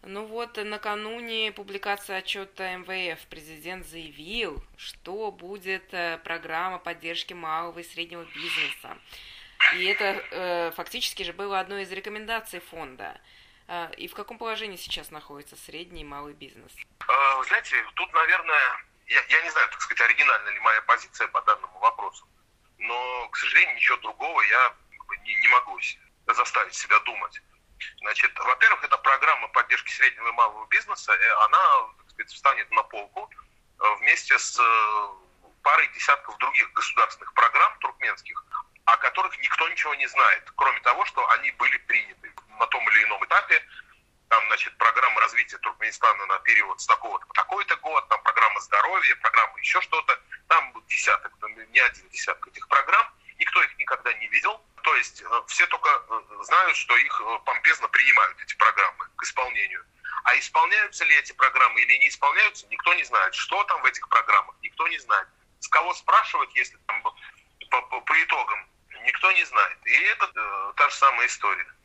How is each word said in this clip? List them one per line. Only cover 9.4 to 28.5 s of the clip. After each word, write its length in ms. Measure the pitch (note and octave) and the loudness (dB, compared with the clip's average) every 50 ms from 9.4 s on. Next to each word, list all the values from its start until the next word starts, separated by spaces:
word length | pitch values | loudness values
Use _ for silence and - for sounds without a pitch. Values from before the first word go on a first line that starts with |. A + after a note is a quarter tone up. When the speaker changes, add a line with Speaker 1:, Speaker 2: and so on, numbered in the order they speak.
| - - - _ - - - | -20 -20 -4 _ 0 0 2
Speaker 1:
И 100 | F3+ F#3 | 0 -2
это, 360 | F#3+ G3+ - G#3+ G3 F#3+ F3+ - - | -2 -2 0 -2 -2 -4 -4 -8 -10
э, 400 | - E3+ F#3 F3+ F3 E3+ E3+ E3 E3 | -10 -8 -4 -4 -2 -2 -2 -4 -6
фактически 480 | - F3 - - B3 - - - - G3 | -8 -12 -10 -8 -8 -8 -8 -8 -8 -10
же 100 | F3 E3+ | -12 -10
было 260 | F3 G3+ G3+ G3 F#3+ | -10 -8 -4 -4 -4
одной 240 | F#3 F#3 G3+ G3 G3 | -4 -4 -8 -10 -10
из 80 | F3+ | -10
рекомендаций 680 | F#3+ F#3+ G3 G#3+ G#3 G#3+ G#3+ G#3+ A3+ A3 A3 - - F3+ | -12 -12 -12 -12 -14 -12 -10 -8 -8 -8 -8 -10 -16 -16
фонда. 600 | F3 - - E3 D#3 C#3 B2+ - - D#2 - - _ _ _ - - _ _ _ _ _ | -16 -16 -16 -14 -14 -16 -14 -14 -14 -14 -14 -16 _ _ _ -20 -20 _ _ _ _ _
Э, 240 | F3 F3 E3+ D#3+ - - | -10 -10 -10 -10 -12 -16
и 100 | - F3+ | -16 -16
в 60 | - | -14
каком 240 | G#3+ G#3 - A#3 A3 | -16 -16 -16 -14 -12
положении 400 | B3 A3 A3 G#3+ A3 G#3+ F#3+ E3+ | -8 -8 -8 -8 -8 -12 -12 -14
сейчас 340 | - - - - D3+ - | -12 -10 -10 -10 -12 -14
находится 440 | D#3+ D3+ - - D3 C#3+ D3 - - | -18 -18 -18 -18 -20 -20 -20 -20 -20
средний 460 | - - - D3+ D#3 F3 F3 F3 E3 | -20 -20 -18 -16 -16 -16 _ -18 -18
и 40 | D3+ | -18
малый 280 | D3 C#3+ C#3 D3 D3 D3 | -16 -16 -16 -16 -16 -18
бизнес? 380 | _ C#3 C3 _ - - - - - - _ _ _ - - | _ -20 -20 _ -20 -20 -20 -20 -20 -20 _ _ _ -2 0
Speaker 2:
Э, 300 | - C3+ C#3 C3+ C3+ C3+ | 2 4 4 4 4 2
вы 60 | C3 | 0
знаете, 300 | - G3+ A3+ A3 - - B2 A2+ - - | 0 0 0 0 0 -2 -2 -2 -2 -6
тут, 180 | - F3 - - | -8 -8 -2 0
наверное, 680 | D#3+ D#3+ D#3+ F3+ F3+ E3+ E3 D#3 D3 C3+ B2+ C3 - - _ _ _ _ - | 0 2 4 2 0 2 2 2 2 2 2 -2 -4 -10 _ _ _ _ 0
я, 120 | A#2 C3+ B2+ - | 0 0 2 4
я 120 | C3 D#3 | 2 2
не 80 | E3 E3 | 2 2
знаю, 180 | - D#3+ B2+ - | 0 0 0 0
так 120 | - - | 0 -8
сказать, 200 | - - - - | -8 -6 0 2
оригинальна 480 | A#2 A#2 A#2 - D3 C#3+ B2 G#2+ G2+ G#2 | 2 2 4 4 4 2 2 2 0 -4
ли 100 | G#2 G#2 | -8 0
моя 220 | A2 A2+ A2 A2 - | 2 2 2 2 2
позиция 440 | - A#2 A#2 - - _ - A2+ G#2+ | 2 0 0 0 -12 _ -6 -6 -2
по 140 | - G#2 | -2 -2
данному 380 | - - G#2+ - - - _ - | 2 2 0 0 -2 -16 _ 2
вопросу, 460 | G#2 A2+ - - G#2 F#2+ - - _ _ _ _ _ _ _ _ _ _ _ _ | 2 2 2 2 -10 -10 -12 -14 _ _ _ _ _ _ _ _ _ _ _ _
но, 500 | G2+ A2+ A#2+ B2 B2+ B2+ B2+ B2 A#2+ A2+ | -8 -6 -6 -6 -6 -6 -8 -8 -8 -8
к 60 | - | -6
сожалению, 400 | - A#2 - - D#3 F#3 F3+ - | -4 -4 2 2 2 2 2 0
ничего 220 | - - - B2+ - | 0 2 2 2 0
другого 440 | - G#2+ A2 _ B2+ B2+ A#2+ B2 A2 | -2 -10 -10 _ -8 -4 0 0 2
я, 300 | G#2 G#2+ B2 C3 A#2+ - _ _ _ _ - | 4 4 4 4 2 2 _ _ _ _ -20
как 100 | - - | -18 -16
бы, 100 | - - | -16 -16
не, 180 | - - C6 | -10 -8 -6
не 120 | C6+ C6+ C6+ | 0 2 4
могу 280 | C6+ - - - - - | 4 4 2 0 -10 -8
с-, 180 | - - - - _ _ _ _ _ - | -8 -8 -8 -10 _ _ _ _ _ -2
заставить 480 | A#2 A#2+ B2 - - A#2+ G#2 F#2 - | 0 0 0 0 0 -2 -2 -2 -4
себя 240 | - - - G#2+ G#2+ | -10 -2 2 2 2
думать. 420 | - - A2+ G2+ F#2+ - - - _ _ _ _ _ _ _ _ - - - _ | 2 0 -8 -8 -10 -10 -12 -16 _ _ _ _ _ _ _ _ -16 -16 -16 _
Значит, 300 | - G#2 G#2 - - - - - | -8 -6 -2 0 0 0 0 -2
во-первых, 440 | - A#2+ | -2 -2